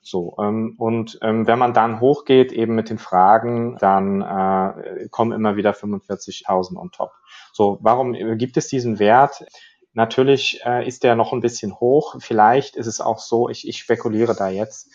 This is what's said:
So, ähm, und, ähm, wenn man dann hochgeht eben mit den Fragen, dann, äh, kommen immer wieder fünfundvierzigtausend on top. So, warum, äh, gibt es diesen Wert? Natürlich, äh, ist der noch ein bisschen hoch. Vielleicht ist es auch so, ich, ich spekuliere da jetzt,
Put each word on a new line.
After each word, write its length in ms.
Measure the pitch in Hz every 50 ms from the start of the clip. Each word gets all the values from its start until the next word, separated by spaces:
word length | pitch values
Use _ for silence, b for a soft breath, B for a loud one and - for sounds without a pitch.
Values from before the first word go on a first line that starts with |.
So, 340 | _ - - 92 87 80 - -
ähm, 360 | 104 104 107 113 113 113 -
und, 420 | _ 120 113 117 117 110 - - -
ähm, 240 | - 110 110 113 113
wenn 120 | 117 117 120
man 140 | 123 123
dann 280 | 120 117 110 113 110 110
hochgeht 520 | 120 135 147 147 - - 135 131 127 127
eben 220 | - 113 113 110 113
mit 160 | 113 113 -
den 80 | 110 107
Fragen, 800 | - - 92 90 92 98 107 113 117 120 120 117 117 120 123 -
dann, 400 | 101 98 95 95 98 98 98 98
äh, 880 | 101 - 95 95 95 95 95 95 95 98 - - - - 98 - 110 110
kommen 240 | - - 113 117
immer 240 | 107 107 110 107 101
wieder 160 | 104 101 104
fünfundvierzigtausend 1040 | 101 - - 104 104 95 _ _ 101 92 - - - - - - 95 92 92 92 92 90
on 120 | 87 90
top. 220 | - - - - B B B B B B B B _
So, 240 | - 107 101 98 95
warum, 320 | 104 107 117 127 131 123
äh, 240 | 117 95 98 110 113
gibt 220 | 110 123 127 - 160
es 100 | 147 -
diesen 300 | 139 131 120 120 107 98
Wert? 440 | 104 104 113 127 139 139 - - - - b b b b b b b _ _
Natürlich, 680 | 113 113 113 - - 131 139 139 127 - - - - -
äh, 240 | 123 123 123 120 127
ist 160 | 127 - -
der 120 | 123 117
noch 180 | 113 110 - -
ein 80 | 123
bisschen 360 | 117 120 120 - - 101 98 -
hoch. 380 | 120 123 135 151 151 - - 131
Vielleicht 580 | - - 117 107 107 110 120 135 131 - _
ist 100 | - 117
es 160 | 117 110 -
auch 160 | - 113 113 -
so, 320 | - - - 117 120 120
ich, 180 | - - - -
ich 80 | -
spekuliere 580 | - - - 117 110 - 117 107 107 117 117 120
da 140 | - 101 95
jetzt, 420 | 95 98 110 - - - - B